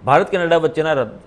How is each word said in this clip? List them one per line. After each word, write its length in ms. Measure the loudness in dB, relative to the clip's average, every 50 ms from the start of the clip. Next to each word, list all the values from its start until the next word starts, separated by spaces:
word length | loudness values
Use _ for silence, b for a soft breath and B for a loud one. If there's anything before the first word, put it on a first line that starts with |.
| -2
ભારત 240 | 2 2 2 2 0
કેનેડા 280 | -2 -2 0 2 2
વચ્ચેના 360 | 2 2 0 -2 -2 -2 -2 -2
રા-, 260 | -2 -2 -4 -8 -16 -14